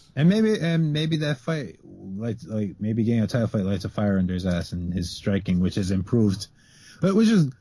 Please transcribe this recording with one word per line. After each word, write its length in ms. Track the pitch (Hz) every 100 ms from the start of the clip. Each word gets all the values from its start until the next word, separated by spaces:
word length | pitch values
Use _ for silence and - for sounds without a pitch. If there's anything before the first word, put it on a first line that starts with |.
| -
And 140 | 131 165
maybe, 300 | 214 220 214
and 320 | 165 165 156
maybe 260 | 147 160 156
that 200 | 151 151
fight, 400 | - 160 104 -
like, 540 | - - 95 98 117 113 -
like, 300 | 110 101 -
maybe 240 | 107 113
getting 180 | 113 117
a 40 | 104
title 220 | 123 110
fight 160 | 110
lights 200 | 95 98
a 40 | 95
fire 300 | - 104 98
under 160 | 90
his 120 | 90 90
ass 260 | 87 82
and 200 | 87 87
his 180 | 90 87
striking, 480 | - 107 98 92 90
which 160 | 90 -
has 140 | 95
improved. 560 | 98 92 120 107 101 - _ _ - - -
But 140 | 185 196
which 120 | 220
is, 220 | 214 143 -